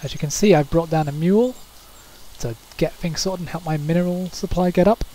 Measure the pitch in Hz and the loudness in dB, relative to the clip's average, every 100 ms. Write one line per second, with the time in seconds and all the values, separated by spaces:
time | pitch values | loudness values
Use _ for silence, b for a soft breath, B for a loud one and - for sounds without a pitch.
0 | 139 - 151 - 208 170 143 165 165 160 | -8 -6 -6 2 6 6 4 0 0 -2
1 | 151 147 165 202 247 254 - - - B | -2 -2 2 4 2 -2 -16 -20 -20 B
2 | B B B - 123 113 - - 160 - | B B B -10 -8 -8 -14 -4 -4 -2
3 | 175 156 - 185 165 165 175 156 147 165 | -6 -4 -4 -6 -8 -8 -4 -4 0 0
4 | 180 180 180 - 190 - 180 180 185 226 | 0 -2 -6 -8 -6 0 0 4 4 4
5 | - | -2